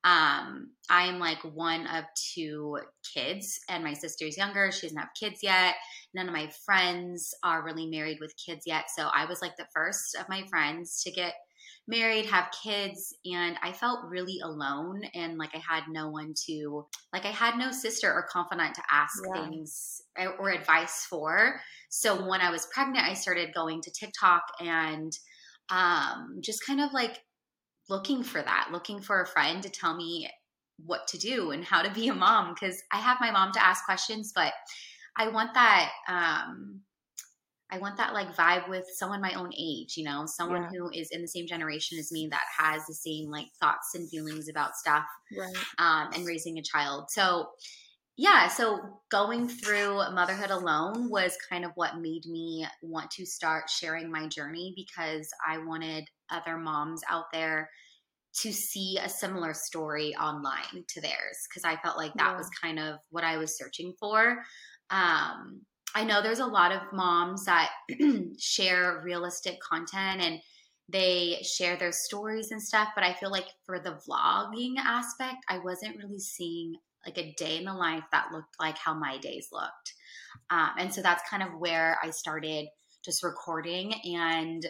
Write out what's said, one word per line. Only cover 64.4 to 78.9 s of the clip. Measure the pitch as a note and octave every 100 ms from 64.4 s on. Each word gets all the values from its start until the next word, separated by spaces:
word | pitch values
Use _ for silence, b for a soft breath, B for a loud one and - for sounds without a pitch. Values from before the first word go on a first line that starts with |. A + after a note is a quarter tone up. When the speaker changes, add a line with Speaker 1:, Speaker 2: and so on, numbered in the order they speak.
| B B B B _
Speaker 1:
Um, | F#3+ F3+ D#3 D#3 - - F#3+ G3+ _ - G#3+
I | A3+
know | G#3
there's | G#3+ A3+
a | B3+
lot | G#3 F3+
of | F#3+ -
moms | G3 F3+ F3 F3 F#3+ G3
that | F3 D#3+ - -
<clears throat> | B3 D4 A3+ F3 -
share | - - F#3 F3+ F3+ E3
realistic | E3 F3 F3+ F3 F#3+ F3+
content | - D#3+ E3+ G3 F#3+ F#3+
and | E3+ E3 b b b b -
they | F#3+ F#3 F3+ F3 F3
share | - - F3+ F3+
their | F3+
stories | F3 - G3+ G#3+ A3 A3
and | A3
stuff, | G#3 A3 G#3 -
but |
I | F#3
feel | F3+ G3
like | G3 F3+ -
for | - F3+
the | F3+ D3+ -
vlogging | - D#3+ G3 G3+ A3 B3 B3+
aspect, | A#3 A#3+ B3 - B3+ B3+ -
I | F#3
wasn't | F3+ F3+ G#3+ G#3+
really | G3+ G3+
seeing, | - - E3+ E3+ E3 E3 _ _ -
like, | F3+
a | D#3+ D3+
day | D#3+ D#3+
in | F#3+
the | F#3+
life | E3+ D#3+ D#3
that | D3 C#3+
looked | D#3+ D#3 -
like | D#3+ D#3
how | E3